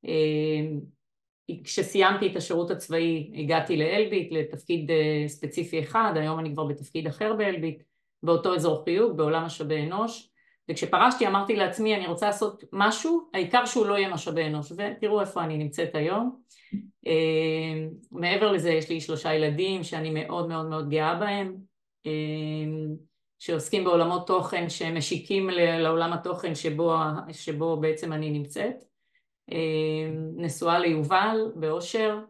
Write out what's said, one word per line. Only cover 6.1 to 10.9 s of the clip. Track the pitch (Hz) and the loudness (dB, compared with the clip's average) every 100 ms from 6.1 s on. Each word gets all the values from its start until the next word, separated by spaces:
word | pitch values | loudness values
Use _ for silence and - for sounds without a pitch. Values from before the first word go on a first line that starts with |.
| 160 | 2
היום | 151 160 | -2 -2
אני | 160 | -4
כבר | 147 147 | -4 -4
בתפקיד | 143 135 160 156 | -4 -6 -6 -6
אחר | - 214 | -2 -2
באלביט, | 214 208 175 160 143 _ _ _ _ | 0 0 0 -4 -6 _ _ _ _
באותו | 160 170 185 180 | 2 4 4 2
אזור | 165 151 | 2 0
חיוג, | - 180 233 165 | 0 4 4 4
בעולם | 151 160 | 2 2
משאבי | 160 - 147 156 | -2 -6 -2 -2
אנוש, | 151 190 226 - - _ _ _ - | -2 -2 -2 -4 -18 _ _ _ -8
וכשפרשתי | 160 - | -4 0